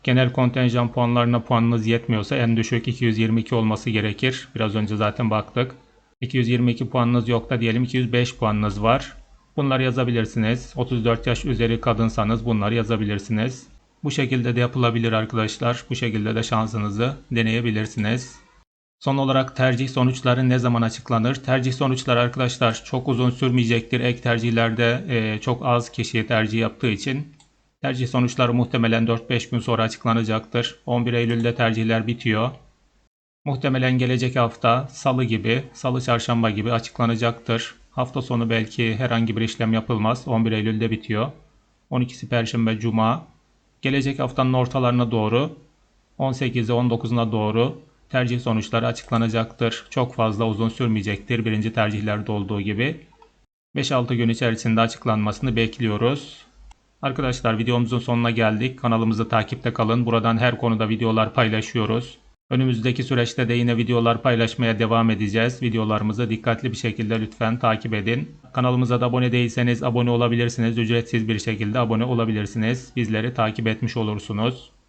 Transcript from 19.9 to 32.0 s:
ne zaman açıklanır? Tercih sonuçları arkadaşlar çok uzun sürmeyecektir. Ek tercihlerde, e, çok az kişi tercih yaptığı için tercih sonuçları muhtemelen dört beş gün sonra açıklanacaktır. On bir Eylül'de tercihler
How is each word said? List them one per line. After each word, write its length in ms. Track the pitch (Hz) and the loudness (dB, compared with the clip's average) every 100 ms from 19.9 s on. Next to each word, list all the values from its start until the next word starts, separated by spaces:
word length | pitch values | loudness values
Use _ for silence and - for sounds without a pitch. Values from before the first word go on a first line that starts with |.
| 131 127 127 131 123 127 | 2 0 2 0 2 4
ne 100 | 127 | 2
zaman 220 | 123 117 | 2 2
açıklanır? 540 | 117 - - 113 117 139 | 0 -4 -2 0 0 -2
Tercih 380 | - 131 127 | -2 0 0
sonuçları 460 | 127 135 131 - 120 | 0 0 0 0 2
arkadaşlar 640 | 123 131 127 - 117 110 - | 2 0 -2 2 0 0 -6
çok 220 | 131 131 | -4 -2
uzun 220 | 123 123 | 2 2
sürmeyecektir. 680 | 120 131 127 117 117 113 123 | 2 2 2 4 2 0 -2
Ek 220 | 123 123 | 0 0
tercihlerde, 840 | 123 117 117 117 117 113 117 123 190 | 0 0 2 2 2 2 2 2 -2
e, 320 | 120 110 107 | -2 0 -2
çok 240 | - 123 123 | -2 -2 0
az 260 | 120 117 | 0 0
kişi 360 | - 113 117 110 | -6 -2 -2 0
tercih 320 | 113 110 113 | 0 2 0
yaptığı 300 | 113 - - | -2 0 -2
için 380 | 101 - 135 147 - _ _ _ _ | -2 -4 -6 -8 -16 _ _ _ _
tercih 260 | 139 131 123 | -6 -2 -2
sonuçları 460 | 127 123 - 123 | 2 0 2 2
muhtemelen 540 | 120 120 127 113 113 117 | 2 2 2 2 2 2
dört 220 | 113 - | 0 0
beş 200 | 120 - | -4 -2
gün 100 | 120 | -4
sonra 240 | 120 117 | 0 0
açıklanacaktır. 960 | 110 - 117 113 110 110 110 120 117 - - | 0 -2 0 0 0 -2 -2 -4 -4 -8 -4
On 200 | 120 120 | -2 0
bir 80 | |
Eylül'de 420 | 120 117 117 117 117 | 0 0 0 0 2
tercihler 520 | 117 110 113 113 | 2 2 0 0